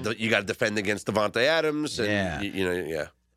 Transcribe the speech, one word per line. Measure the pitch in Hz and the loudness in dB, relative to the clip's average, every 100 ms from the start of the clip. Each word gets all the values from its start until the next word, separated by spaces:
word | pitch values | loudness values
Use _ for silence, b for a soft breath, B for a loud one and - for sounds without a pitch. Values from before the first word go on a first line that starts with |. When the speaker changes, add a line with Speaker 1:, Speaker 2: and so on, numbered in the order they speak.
| 101 | -2
Speaker 1:
de-, | 113 | -2
you | 110 | 2
gotta | 110 101 | 2 2
defend | 101 113 107 | 0 0 0
against | 98 101 - | 0 -2 0
Davante | 107 104 120 | 2 2 2
Adams, | 131 160 156 151 151 120 | 2 2 2 -2 -4 -2
and | 104 | 0
Speaker 2:
Yeah. | 104 95 76 | 2 0 -2
Speaker 1:
y-, | 98 | -4
you | 95 | -2
know, | 92 | 0
yeah. | 90 78 80 76 _ _ | 0 -2 -4 -6 _ _